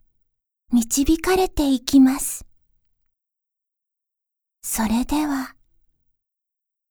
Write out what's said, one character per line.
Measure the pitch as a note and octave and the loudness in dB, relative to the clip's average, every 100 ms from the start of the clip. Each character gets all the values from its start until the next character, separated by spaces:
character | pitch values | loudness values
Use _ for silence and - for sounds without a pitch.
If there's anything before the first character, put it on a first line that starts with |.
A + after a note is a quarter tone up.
| _ _ _ _ _ _ _ | _ _ _ _ _ _ _
導 | A#3+ A3+ C#4 C#4 E4 | 0 0 0 0 0
か | - F#4 | 0 0
れ | F#4+ | 0
て | - C#4 | 0 0
い | C4 | 0
き | - C#4 | 2 4
ま | C4 C#4 | 4 2
す。 | - - - _ _ _ _ _ _ _ _ _ _ _ _ _ _ _ _ _ _ _ _ _ | -6 -10 -16 _ _ _ _ _ _ _ _ _ _ _ _ _ _ _ _ _ _ _ _ _
そ | - - G#3+ | -10 -6 -2
れ | A3+ B3+ | -2 -2
で | D4 D4+ | -2 -2
は、 | C4+ C4 - _ _ _ _ _ _ _ _ _ _ _ _ _ | -4 -8 -16 _ _ _ _ _ _ _ _ _ _ _ _ _